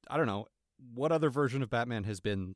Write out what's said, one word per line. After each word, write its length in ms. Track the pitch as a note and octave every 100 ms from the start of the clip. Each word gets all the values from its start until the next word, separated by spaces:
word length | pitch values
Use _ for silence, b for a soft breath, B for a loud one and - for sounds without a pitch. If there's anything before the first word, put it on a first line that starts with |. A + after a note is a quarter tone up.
| -
I 60 | D3
don't 100 | C3
know, 200 | G2+ - _ _ _ B2+
what 180 | A#2+ D3+
other 180 | D#3+ D3+
version 320 | C3 C#3 C3+
of 80 | A#2+
Batman 360 | A#2 A#2+ A2+ G2+
has 140 | G2
been, 340 | G#2 G2 F#2